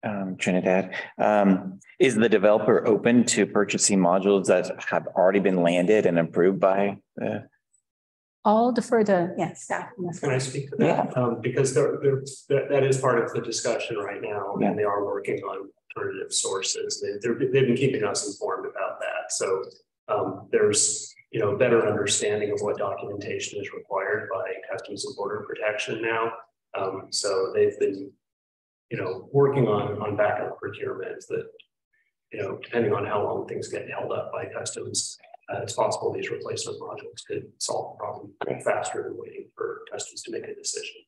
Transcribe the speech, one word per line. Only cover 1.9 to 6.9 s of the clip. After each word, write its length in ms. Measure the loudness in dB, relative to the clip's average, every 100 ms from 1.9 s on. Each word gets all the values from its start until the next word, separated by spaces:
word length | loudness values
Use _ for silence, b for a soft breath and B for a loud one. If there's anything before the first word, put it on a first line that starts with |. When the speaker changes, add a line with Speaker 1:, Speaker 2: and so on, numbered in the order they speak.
| b
Speaker 1:
is 160 | 2 4
the 140 | 4
developer 580 | 6 6 6 6 4 4
open 380 | 4 6 6 6
to 200 | 4 2
purchasing 540 | 2 0 2 2 4
modules 460 | 6 4 6 4 6
that 260 | 4 2 -6 -2
have 180 | -2 -2
already 320 | 4 4 6
been 220 | 4 4
landed 440 | 4 4 4 4 6
and 120 | 2
approved 440 | 2 4 4 4
by 380 | 2 4 0